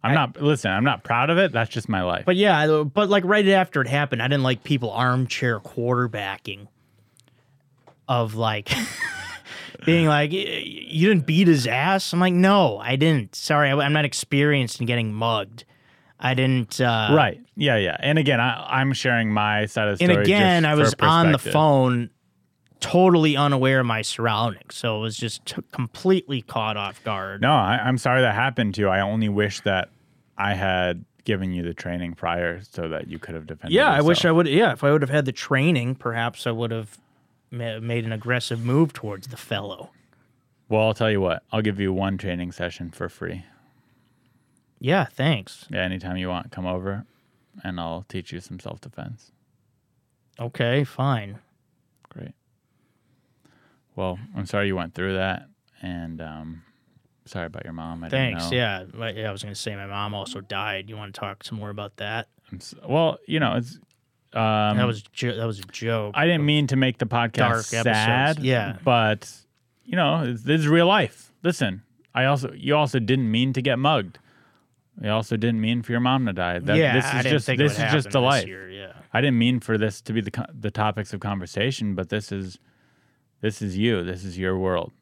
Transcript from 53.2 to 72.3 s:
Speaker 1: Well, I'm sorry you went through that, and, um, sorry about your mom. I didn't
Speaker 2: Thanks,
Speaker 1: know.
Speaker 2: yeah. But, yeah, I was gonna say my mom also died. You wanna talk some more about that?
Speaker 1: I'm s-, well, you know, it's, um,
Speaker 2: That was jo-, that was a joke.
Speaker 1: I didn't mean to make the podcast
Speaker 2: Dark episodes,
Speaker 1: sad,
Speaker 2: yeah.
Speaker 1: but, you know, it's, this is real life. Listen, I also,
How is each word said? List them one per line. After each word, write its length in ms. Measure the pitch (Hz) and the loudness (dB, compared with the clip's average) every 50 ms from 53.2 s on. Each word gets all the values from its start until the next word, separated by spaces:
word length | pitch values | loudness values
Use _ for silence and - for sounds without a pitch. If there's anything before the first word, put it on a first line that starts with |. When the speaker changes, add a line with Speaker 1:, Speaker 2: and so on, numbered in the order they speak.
| _ _ _ _ _ _ _ _ _ _ _ _ _ _ _ | _ _ _ _ _ _ _ _ _ _ _ _ _ _ _
Speaker 1:
Well, 240 | - 92 92 90 92 110 - 196 | -6 -6 -6 -6 -8 -12 -12 -10
I'm 100 | - 101 | -10 -8
sorry 220 | 95 - 101 101 98 | -4 -2 -2 0 0
you 80 | 95 | -2
went 180 | 92 87 82 - | -4 -4 -8 -6
through 200 | - 92 95 95 | -6 -4 -4 -2
that, 340 | 92 95 95 92 - - _ _ _ _ _ _ _ | -2 -2 -2 -4 -6 -8 _ _ _ _ _ _ _
and, 400 | - 90 90 87 82 82 82 80 | -12 -12 -10 -10 -10 -12 -12 -12
um, 420 | 82 80 78 78 78 80 82 85 _ _ _ _ _ _ _ _ _ _ _ _ _ | -12 -14 -14 -14 -14 -14 -16 -16 _ _ _ _ _ _ _ _ _ _ _ _ _
sorry 200 | - - 98 85 82 | -14 -10 -10 -10 -8
about 160 | 78 - - | -10 -12 -14
your 100 | - 82 | -14 -14
mom. 300 | 82 80 82 82 82 82 | -12 -12 -12 -12 -12 -10
I 60 | 82 | -6
didn't 300 | - 135 135 123 104 85 | -2 -2 -2 -2 -2 -4
Speaker 2:
Thanks, 120 | 85 85 | -4 -2
Speaker 1:
know. 60 | - 123 | -2 0
Speaker 2:
yeah. 260 | 123 110 98 95 92 95 - | 0 -2 -2 -6 -10 -14 -14
But, 220 | 110 113 113 98 | -12 -10 -10 -8
yeah, 140 | 110 110 107 | -8 -8 -8
I 20 | |
was 100 | 98 98 | -8 -10
gonna 140 | - 104 101 | -12 -12 -12
say 200 | - - 113 104 | -10 -10 -10 -10
my 100 | 98 101 98 | -10 -12 -10
mom 260 | 101 101 101 104 104 | -8 -8 -8 -6 -6
also 280 | 101 98 92 - 101 | -8 -10 -10 -12 -14
died. 480 | 98 101 104 98 101 107 101 95 95 104 | -12 _ -8 -6 -6 -6 -6 -8 -10 -12
You 80 | 110 104 | -14 -14
wanna 160 | 107 101 98 | -14 -16 -12
talk 300 | - - 98 98 _ - | -12 -10 -10 -10 _ -14
some 140 | - 113 107 | -14 -12 -12
more 120 | 104 104 | -10 -10
about 280 | 101 101 104 101 _ - | -10 -10 -12 -12 _ -12
that? 300 | 101 104 110 117 - _ _ _ _ _ | -10 -8 -8 -8 -10 _ _ _ _ _
Speaker 1:
I'm 60 | - 92 | -18 -18
s-, 180 | - - - - - - | -16 -18 -20 -18 -6 -2
well, 300 | 123 156 165 160 - - - - | 0 2 2 0 -2 -4 -8 -4
you 120 | - 156 | -2 0
know, 160 | 151 117 - | 0 2 0
it's, 200 | 123 120 123 - - _ _ _ _ _ _ _ _ _ _ - | -2 -4 -6 -12 -20 _ _ _ _ _ _ _ _ _ _ -4
um, 420 | 113 113 110 107 107 107 104 104 107 | 0 0 2 2 2 2 2 2 2
Speaker 2:
That 80 | 127 | 2
was 160 | 123 117 104 101 | 0 -2 -4 -8
jo-, 320 | - _ - - 123 113 | -16 _ -6 -6 -4 -4
that 100 | 104 117 113 | -4 -4 -6
was 120 | 107 98 | -6 -8
a 40 | 95 | -12
joke. 500 | 90 - - 113 113 117 113 107 104 101 113 | -16 -14 -8 -4 -4 -2 -2 -4 -4 -2 0
Speaker 1:
I 80 | 147 | 2
didn't 200 | 165 175 160 147 | 2 2 2 2
mean 220 | 147 151 151 147 131 | 2 2 2 2 2
to 80 | 135 | 2
make 220 | 135 135 131 120 _ | 2 2 2 2 _
the 80 | 123 | -4
podcast 280 | 107 - 120 117 117 - | -2 0 0 0 0 0
Speaker 2:
Dark 240 | - 117 120 117 113 110 - - | 2 2 2 2 0 -2 -4 -4
episodes, 100 | 113 117 | 0 0
Speaker 1:
sad, 540 | 123 110 107 107 113 120 127 135 147 160 151 | 2 2 2 2 2 2 2 2 0 0 0
Speaker 2:
yeah. 380 | 147 131 131 120 107 98 95 95 - | 0 0 0 0 0 -4 -8 -4 0
Speaker 1:
but, 480 | 135 123 117 113 107 107 101 - - - - _ _ _ _ _ _ _ _ _ | 2 4 4 4 2 0 0 -4 -18 -20 -20 _ _ _ _ _ _ _ _ _
you 100 | - 240 | -4 -2
know, 280 | 180 170 143 151 165 156 123 | 0 2 2 2 0 -2 -4
it's, 160 | 123 113 113 | -4 -6 0
this 160 | 127 151 165 | 0 2 2
is 80 | 156 147 | 4 4
real 200 | 156 170 170 175 | 4 6 6 6
life. 440 | 196 214 160 107 - - - _ _ _ | 4 4 2 0 -4 -12 -20 _ _ _
Listen, 420 | - 165 175 - 143 104 95 98 - _ _ _ _ _ _ | -4 -4 -2 0 -2 -4 -4 -6 -12 _ _ _ _ _ _
I 120 | 120 127 | 0 2
also, 260 | 135 | 2